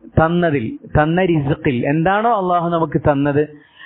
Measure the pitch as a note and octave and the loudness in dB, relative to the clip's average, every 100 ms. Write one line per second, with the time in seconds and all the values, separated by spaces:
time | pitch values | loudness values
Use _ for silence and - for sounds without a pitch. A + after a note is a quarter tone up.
0 | - - D#3+ F3 E3+ C#3+ A2 - - D3+ | -4 0 2 2 0 0 -4 -8 -4 0
1 | D3+ E3+ F#3+ D#3+ C#3 D#3+ D#3 A#2+ C3+ D#3 | 2 2 2 0 0 -2 -2 -2 0 0
2 | E3+ G3+ A#3 A3 F3+ F3 E3+ E3+ D#3 D3 | 0 0 0 0 0 0 0 -2 -2 0
3 | D#3 C#3 C#3+ C#3+ D3+ - _ - | 0 2 0 0 -2 -8 _ -20